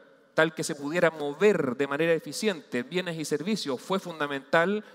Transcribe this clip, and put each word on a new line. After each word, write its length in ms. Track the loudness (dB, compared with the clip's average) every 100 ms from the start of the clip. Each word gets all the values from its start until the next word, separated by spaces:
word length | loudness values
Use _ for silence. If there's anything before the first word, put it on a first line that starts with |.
| -20 _ _
tal 220 | 2 2 2
que 80 |
se 120 | -6 -6
pudiera 360 | -4 2 2
mover 640 | 2 -6 4 4 4 0 0
de 120 | -2
manera 260 | 0 2
eficiente 720 | 2 -2 -4 -2 -2 -4 -6
bienes 360 | -2 -4 -4 -6
y 60 | -4
servicios, 560 | -4 -2 -2 -2 -6
fue 180 | -4 -4
fundamental 800 | -4 -6 -4 -4 2 2 4 0 -6